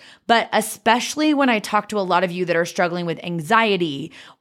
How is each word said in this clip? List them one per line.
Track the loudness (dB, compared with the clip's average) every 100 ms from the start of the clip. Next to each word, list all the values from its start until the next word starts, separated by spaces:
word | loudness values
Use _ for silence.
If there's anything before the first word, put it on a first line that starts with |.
| -20 -10 0
but | 0 2
especially | -2 -2 -2 0 0 0 -2 0
when | 2 2
I | 0
talk | 0 -2 -2
to | -4
a |
lot | 0 2
of | 0
you | -2 0
that | 0
are | 0
struggling | 0 -2 -2 -4
with | -6
anxiety | -6 -6 0 2 2 0 -2 -4 -10 -16 -20 -4